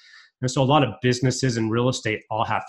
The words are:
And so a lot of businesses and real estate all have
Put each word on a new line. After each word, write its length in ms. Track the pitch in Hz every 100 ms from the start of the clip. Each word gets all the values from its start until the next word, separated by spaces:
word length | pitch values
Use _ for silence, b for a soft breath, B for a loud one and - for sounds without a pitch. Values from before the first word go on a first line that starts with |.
| B B B B
And 80 | 127
so 140 | 147
a 20 |
lot 200 | 131 151
of 100 | 127 98
businesses 540 | 127 123 131 - 131 113
and 120 | 110
real 200 | 117 127
estate 320 | 127 113 107 -
all 140 | 110
have 180 | 113 101